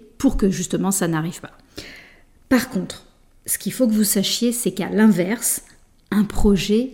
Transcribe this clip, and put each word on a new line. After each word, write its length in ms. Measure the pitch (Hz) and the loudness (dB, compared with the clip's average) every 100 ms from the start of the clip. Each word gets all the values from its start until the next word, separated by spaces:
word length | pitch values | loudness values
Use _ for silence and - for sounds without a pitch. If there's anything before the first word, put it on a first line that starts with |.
| - - | -18 -2
pour 180 | 175 - | 0 2
que 140 | 196 | 0
justement 400 | 165 175 170 185 | 0 -4 -2 -2
ça 160 | 196 170 | 0 -2
n'arrive 340 | 160 165 - | -2 -4 -10
pas. 160 | - - _ - - - - _ _ _ - | -16 -20 _ -20 -18 -20 -20 _ _ _ 0
Par 200 | 254 - | 0 0
contre, 380 | 185 170 - - _ _ _ - | -6 -6 -12 -20 _ _ _ -8
ce 100 | - | -6
qu'il 160 | 196 | -6
faut 140 | - 254 | 0 2
que 60 | |
vous 100 | 214 | 2
sachiez, 480 | 208 202 190 - 240 | 2 0 -2 -2 -2
c'est 240 | 240 190 185 | -2 -4 -4
qu'à 160 | - | -2
l'inverse, 720 | 185 220 175 180 240 - - - _ _ _ - | 4 6 4 0 -2 -4 -6 -8 _ _ _ -4
un 120 | 202 | -2
projet 680 | 202 - 214 202 - 214 262 | 0 4 4 4 2 0 0